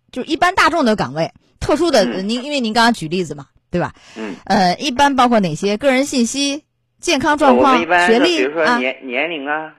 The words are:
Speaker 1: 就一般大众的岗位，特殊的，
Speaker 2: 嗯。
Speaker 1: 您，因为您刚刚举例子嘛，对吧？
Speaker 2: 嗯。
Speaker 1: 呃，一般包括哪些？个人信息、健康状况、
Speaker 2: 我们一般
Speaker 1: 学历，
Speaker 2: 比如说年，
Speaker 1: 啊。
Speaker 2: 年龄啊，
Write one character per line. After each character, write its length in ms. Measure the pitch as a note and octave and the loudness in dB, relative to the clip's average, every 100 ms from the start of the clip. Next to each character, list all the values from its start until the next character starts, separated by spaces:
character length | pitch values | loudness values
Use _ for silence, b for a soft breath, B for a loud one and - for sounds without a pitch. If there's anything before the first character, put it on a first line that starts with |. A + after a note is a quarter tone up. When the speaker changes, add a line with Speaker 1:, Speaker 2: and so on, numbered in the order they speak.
| _ | _
Speaker 1:
就 140 | B3+ | -12
一 120 | A#3 D#4+ | -6 0
般 180 | F4 | 0
大 140 | F#4 E4 | 4 2
众 160 | E4 | 2
的 100 | B3 | 0
岗 200 | G#3+ C3 | 0 -4
位， 180 | C#3+ - _ _ - | -4 -6 _ _ -10
特 180 | - D4 | -2 0
殊 140 | E4+ | 2
的， 140 | B3+ | 2
Speaker 2:
嗯。 240 | A#3 F#3+ G3 | 2 -2 -6
Speaker 1:
您， 160 | A#3+ | -6
因 60 | C#4 | -4
为 100 | C#4+ | -4
您 140 | A3+ | -2
刚 100 | A#3 | 2
刚 80 | A#3 | 2
举 160 | A3+ D#3 | 0 -4
例 160 | F#3 | -4
子 100 | D#3 | -6
嘛， 120 | D3 C3+ _ _ | -8 -16 _ _
对 100 | F3 | -4
吧？ 140 | C#3+ - B A3+ | -4 -8 B -14
Speaker 2:
嗯。 180 | B B | B B
Speaker 1:
呃， 320 | - G3 F3+ - | -2 0 2 0
一 140 | D4 | -4
般 260 | B3 C#4+ B3+ | 0 2 4
包 140 | B3 | 4
括 100 | A3+ | 4
哪 140 | F3+ | 0
些？ 240 | D#3+ G3 G#3 | -2 -4 0
个 120 | C#4+ | 2
人 140 | B3+ | 2
信 220 | C#4+ C4+ A3+ | 0 0 -2
息、 380 | C#4 C#4 C#4+ _ _ _ _ | 0 -4 -4 _ _ _ _
健 200 | - D4 | -2 0
康 200 | D4+ D4 | 0 2
状 180 | D4 B3 | 4 4
况、 160 | C4+ | 4
Speaker 2:
我 40 | B3+ | 2
们 40 | |
一 40 | E3 | 2
般 200 | F3 F3 | 2 4
Speaker 1:
学 120 | A#3 | 4
历， 200 | E4+ E4+ | 2 0
Speaker 2:
比 40 | |
如 100 | C3 | -2
说 120 | D#3+ D#3 C#3+ | 0 0 0
年， 160 | B2+ | -2
Speaker 1:
啊。 40 | - | -6
Speaker 2:
年 280 | C3 B2 D#3+ | -8 -4 -4
龄 160 | D#3+ C#3 | -6 -6
啊， 280 | D3+ D#3 | -6 -8